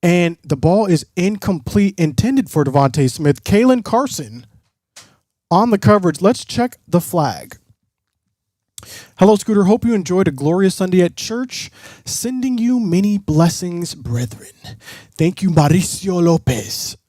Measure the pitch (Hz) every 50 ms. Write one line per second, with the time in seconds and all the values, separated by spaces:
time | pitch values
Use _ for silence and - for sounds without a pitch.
0 | - 175 175 180 175 170 170 _ _ 147 156 135 123 156 175 208 226 196 175 156
1 | - _ _ - 175 196 214 196 - - 190 160 127 - - 208 202 196 196 -
2 | 170 156 143 - - 233 269 269 220 - - 160 147 135 131 143 139 135 113 147
3 | 139 131 - - 156 147 143 - _ - 196 202 233 254 254 247 208 - - 233
4 | 277 277 - - 147 107 110 120 - _ _ _ _ _ _ _ _ _ _ -
5 | - _ _ _ _ _ _ _ _ _ 175 180 214 240 220 196 - 208 208 208
6 | 185 175 151 143 175 196 247 - - _ - - 240 247 - _ _ _ - 175
7 | 165 - - 175 151 131 98 73 62 - - - _ _ _ _ _ _ _ _
8 | _ _ _ _ _ _ _ _ _ _ _ _ _ _ _ - - - - -
9 | - _ _ _ 190 202 214 196 - - 220 202 202 180 214 247 - 233 233 208
10 | 180 147 180 185 190 175 143 127 135 151 165 185 196 190 - - 190 185 180 185
11 | 175 170 - - - - 220 240 262 254 - - - - _ - - - - -
12 | _ - - - - 233 254 254 247 262 254 240 226 240 254 247 233 190 165 180
13 | 196 208 208 202 196 - 156 151 165 170 165 - - 180 175 170 175 165 - -
14 | 120 - 117 117 123 113 - - - - - _ _ - - - _ - - -
15 | - _ _ - 160 170 180 - - 190 170 160 147 143 151 185 185 - - -
16 | - 196 180 180 170 170 165 160 - - 127 113 104 - - - - - - -
17 | _